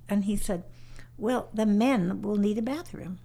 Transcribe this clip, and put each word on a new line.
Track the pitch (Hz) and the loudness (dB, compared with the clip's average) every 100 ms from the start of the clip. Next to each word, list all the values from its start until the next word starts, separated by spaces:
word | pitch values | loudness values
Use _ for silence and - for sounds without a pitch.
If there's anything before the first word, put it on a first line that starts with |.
| - | -2
And | 208 196 | 0 2
he | 202 | 0
said, | - 175 - - - - - - | 0 -2 -6 -16 -16 -16 -16 -4
"Well, | 214 254 - | -2 0 -2
the | 208 214 | 0 4
men | 202 247 247 175 196 | 6 6 4 2 -2
will | 202 208 | -2 2
need | 202 214 | 2 2
a | |
bathroom." | 226 294 - - - 185 | -2 -4 -6 -10 -10 -12